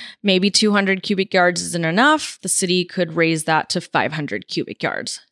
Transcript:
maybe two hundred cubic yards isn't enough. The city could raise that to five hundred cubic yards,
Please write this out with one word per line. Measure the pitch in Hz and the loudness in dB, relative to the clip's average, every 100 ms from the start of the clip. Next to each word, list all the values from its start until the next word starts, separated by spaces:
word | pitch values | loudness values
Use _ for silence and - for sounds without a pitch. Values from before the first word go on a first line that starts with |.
| - - | -18 -4
maybe | 202 185 196 | 2 2 2
two | - 214 | 2 2
hundred | 202 196 190 | 2 0 -2
cubic | - 190 190 | -2 -2 0
yards | 190 180 175 | 2 2 2
isn't | 175 175 165 | -4 -4 0
enough. | 175 277 311 - - | 2 4 2 -2 -10
The | 185 | -6
city | - 185 180 175 | -2 0 0 0
could | - 170 165 | -2 -2 2
raise | 165 160 | 2 2
that | 156 156 - | 0 0 0
to | 180 | -4
five | - 151 113 | -2 0 0
hundred | 156 147 - - | -2 -6 -6 -8
cubic | 165 - - | -6 -6 -6
yards, | - - - - _ | -6 -6 -8 -12 _